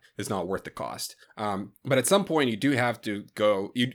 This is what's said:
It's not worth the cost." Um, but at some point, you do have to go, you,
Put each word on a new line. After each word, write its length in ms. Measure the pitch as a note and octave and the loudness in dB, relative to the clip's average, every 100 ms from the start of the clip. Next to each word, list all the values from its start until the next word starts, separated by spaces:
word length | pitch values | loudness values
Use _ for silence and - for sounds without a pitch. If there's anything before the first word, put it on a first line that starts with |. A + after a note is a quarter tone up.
| _ - | _ -10
It's 120 | G2 | -4
not 180 | G2 F2 | -4 -2
worth 160 | F#2+ | -4
the 60 | - | -6
cost." 480 | - B1+ - - - _ - | -10 -10 -8 -10 -12 _ -8
Um, 380 | G#2+ F#2+ G2+ - | -4 -4 -6 -12
but 140 | - C3+ | 0 0
at 100 | B2+ | 4
some 160 | G3 | 2
point, 260 | - D#3+ C3 | 4 2 2
you 60 | G#2+ | 2
do 160 | C3+ | 2
have 300 | C3 A#2+ A2+ | 2 2 -2
to 240 | A2 G2+ G2+ - | -6 -6 -8 2
go, 380 | G#2+ G2 G2+ B2 | 4 4 0 -2
you, 160 | B2 | -2